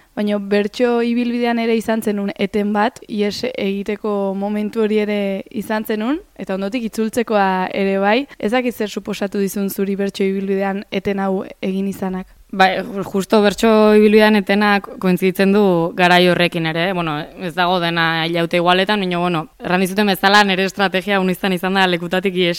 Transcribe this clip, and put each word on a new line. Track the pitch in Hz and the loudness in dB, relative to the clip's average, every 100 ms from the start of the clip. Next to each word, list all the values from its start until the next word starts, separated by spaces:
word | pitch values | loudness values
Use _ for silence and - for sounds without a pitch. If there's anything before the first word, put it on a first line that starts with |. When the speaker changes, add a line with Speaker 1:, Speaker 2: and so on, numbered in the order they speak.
| _ - | _ -6
Speaker 1:
baina | 208 208 196 | -2 -2 0
bertxo | 208 208 - 247 233 240 | 0 0 0 0 2 0
ibilbidean | 233 240 240 240 233 | 0 0 0 0 0
ere | 226 226 | 0 0
izan | 214 226 | 0 -2
zenun | 220 208 202 - | 0 -2 -4 -4
eten | 196 214 208 | -4 -2 0
bat, | 208 220 - - | 0 0 -2 -10
ihes | 208 208 196 240 | -2 -2 -2 -6
egiteko | - 202 196 202 208 214 202 196 190 | -4 -4 -4 -4 -6 -4 -2 -2 -2
momentu | 202 208 208 220 | -4 -4 -4 -2
hori | 214 214 | 0 0
ere | 208 208 196 196 - - | 0 -2 -2 -4 -8 -10
izan | 196 214 220 | -4 -4 -2
zenun, | 214 220 320 415 - | -4 -2 -4 -6 -14
eta | 196 190 | -8 -6
ondotik | 196 254 226 | -4 -4 -6
itzultzekoa | - 220 247 226 214 190 185 185 | -4 -2 -2 0 2 2 0 -2
ere | - 196 196 | -2 -2 0
bai. | 196 226 285 - | 2 0 -2 -6
Ez | 214 | -2
dakit | 247 240 220 | -2 -2 -4
zer | 208 | -6
suposatu | 202 196 202 202 202 | -6 -8 -6 -4 -2
dizun | 196 208 196 | -2 -2 -4
zuri | 190 196 196 | -2 -4 -2
bertxo | 202 - 196 | -4 -2 -2
ibilbidean | 196 196 196 196 196 - | -2 -2 -2 -2 -4 -6
eten | 196 202 196 | -6 -4 -2
hau | 196 190 - - | -2 -2 -6 -8
egin | 202 190 196 | -4 -2 -4
izanak? | 185 190 185 190 - - | -4 -6 -6 -10 -18 -8
Speaker 2:
Bai, | 196 185 190 | 2 2 2
ju-, | 190 196 185 | -6 -6 -4
justo | 196 180 220 | -4 2 2
bertso | 208 196 226 214 214 | 2 2 4 4 6
ibilbidean | 214 214 214 214 214 | 6 6 6 6 4
etenak | 190 202 208 202 - - | 2 0 2 0 -2 -4
kointziditzen | 185 180 190 180 196 | 0 2 2 2 2
du | 202 202 175 165 190 | 4 4 4 0 2
garai | 180 180 180 | 4 6 6
horrekin | 170 175 175 160 | 4 2 0 -4
ere, | 165 175 | -2 -2
eh? | |
Bueno, | 185 165 147 165 - | -2 -2 -4 -8 -10
ez | 185 | -8
dago | 160 175 185 | -2 0 2
dena | 170 170 165 165 165 | 0 0 0 0 -2
ilaute | 170 170 175 | -2 0 0
igualetan, | 170 180 190 208 185 | 2 2 2 0 0
baina, | 175 | -2
bueno, | 180 165 160 - | 0 -2 -6 -10
erran | - 180 190 | -2 0 0
dizuten | 190 208 | 0 0
bezala | 185 196 208 | 2 4 6
nire | 202 185 190 | 4 2 -2
estrategia | 190 190 185 180 202 | 0 -2 0 0 0
uniztan | 185 175 202 | 2 0 -2
izan | 180 185 196 | -2 0 2
da | 190 | 2
lekutatik | 175 170 185 196 | 0 -2 -2 -2
ihes | 180 175 | 0 0